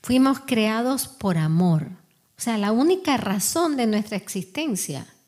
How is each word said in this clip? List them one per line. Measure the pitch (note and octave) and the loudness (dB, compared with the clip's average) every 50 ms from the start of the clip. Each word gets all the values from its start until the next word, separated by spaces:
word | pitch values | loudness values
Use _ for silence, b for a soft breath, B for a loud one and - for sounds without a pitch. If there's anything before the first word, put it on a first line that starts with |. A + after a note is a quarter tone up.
| - | -2
Fuimos | - B3 B3+ C4 C4+ C4+ C4 | 2 4 4 4 4 4 0
creados | - - B3+ A3 G#3+ G#3+ A3 A3+ A#3+ B3+ C#4 B3+ - | -2 -2 0 2 2 0 0 -2 -2 -2 -2 -2 -4
por | - - - - G3 F3+ E3 | -8 -10 -4 -2 0 0 2
amor. | D#3+ D#3 D#3+ E3 F3+ F3+ E3 D#3 C#3 - F#3 - _ _ _ _ _ _ _ | 0 2 2 4 4 4 4 2 0 -4 -12 -18 _ _ _ _ _ _ _
O | _ | _
sea, | - A#3+ A3+ G#3+ | -6 -4 -2 -2
la | G3+ G3+ A3 | 0 0 2
única | A#3 C4+ E4 F#4 F#4 F#4 D#4 C#4 | 2 2 2 2 0 0 0 0
razón | A#3 - G3+ F#3+ G3+ F#3 - - E4 F4 E4 D4 | 0 0 -2 -2 -2 -2 -2 0 0 0 0 0
de | C4 A#3+ | 0 0
nuestra | A3 G#3+ G#3 G#3 G#3+ A3 | 0 0 0 -2 -2 -6
existencia | F#3 - - - G3 F#3 - - D4 D#4 D#4 A3 F3+ - - D3 C3 - - _ _ _ | -8 -8 -6 -8 -8 -8 -8 -8 -6 -4 -4 -4 -4 -4 -6 -8 -10 -10 -14 _ _ _